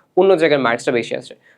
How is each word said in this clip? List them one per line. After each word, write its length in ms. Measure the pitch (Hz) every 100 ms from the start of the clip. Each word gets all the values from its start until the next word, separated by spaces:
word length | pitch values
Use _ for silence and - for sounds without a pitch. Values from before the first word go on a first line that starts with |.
| _ -
অন্য 200 | 190 180
জায়গায় 240 | 160 147
মার্কসটা 300 | 123 120 -
বেশি 240 | 123 113 -
আছে। 180 | - - _